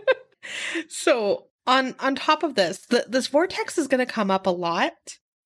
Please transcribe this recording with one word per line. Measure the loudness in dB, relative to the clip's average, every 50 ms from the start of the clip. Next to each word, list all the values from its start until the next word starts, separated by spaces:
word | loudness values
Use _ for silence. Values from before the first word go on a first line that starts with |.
| 2 2 0 0 -2 _ _ _ -16 -14 -12 -10 -8 -6 -6 -6 -8 -8
So | -10 -2 0 2 2 2 2 0 -2 -2 -4 _ _ _ _ 2
on, | 2 2 2 0 -4 -4
on | -2 -2 -2
top | 0 2 0 2 2
of | 0 0 0
this, | 2 0 0 0 -6 -4 0
the, | 0 0 0 0
this | -2 -2 0 2
vortex | 2 2 2 2 0 -4 -6 -4 -2 -2
is | -2 0
gonna | 0 0 0 0
come | -2 -2 0 0
up | 0 0 2 0
a |
lot. | -2 0 0 -2 0 0 0 -2 -2 _ _ -20 -20 -20 _ _ _ _ _